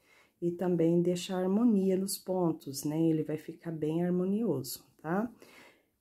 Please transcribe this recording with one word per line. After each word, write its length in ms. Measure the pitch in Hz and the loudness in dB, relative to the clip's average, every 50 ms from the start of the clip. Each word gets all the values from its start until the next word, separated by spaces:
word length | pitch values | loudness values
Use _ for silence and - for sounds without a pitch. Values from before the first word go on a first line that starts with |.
| _ _ _ _ _ _ _ _ | _ _ _ _ _ _ _ _
e 100 | 175 175 | -4 -4
também 500 | 175 - 196 180 180 170 165 165 170 175 | -4 -2 -2 0 2 2 4 4 4 4
deixa 340 | 175 175 180 175 175 - 190 | 4 2 0 -2 -4 -6 -4
harmonia 640 | 180 185 185 190 214 240 247 214 196 185 190 185 185 | -2 0 0 2 2 4 4 4 4 4 2 2 0
nos 200 | 190 196 - - | 0 -4 -6 -8
pontos, 640 | - - 185 185 180 165 160 160 - 147 135 - - | -6 -4 -2 0 0 0 0 -2 -6 -12 -10 -6 -4
né? 180 | 151 151 160 | -2 0 2
Ele 220 | 165 165 160 156 151 | 2 4 2 2 0
vai 140 | 151 151 156 | -2 -6 -8
ficar 340 | - - 165 - - 165 | -8 -12 -16 -12 -10 -10
bem 320 | 165 156 151 151 156 170 175 | -6 -4 -4 -2 0 0 0
harmonioso, 800 | 180 180 180 180 190 196 214 240 214 151 131 131 - - - - _ _ _ | 0 0 0 0 0 0 0 0 0 -2 -2 -4 -6 -10 -14 -16 _ _ _
tá? 280 | - 156 170 196 226 240 - - - - - - - - _ _ _ _ _ _ | -6 -4 -2 -2 -2 -4 -8 -14 -20 -20 -20 -20 -20 -20 _ _ _ _ _ _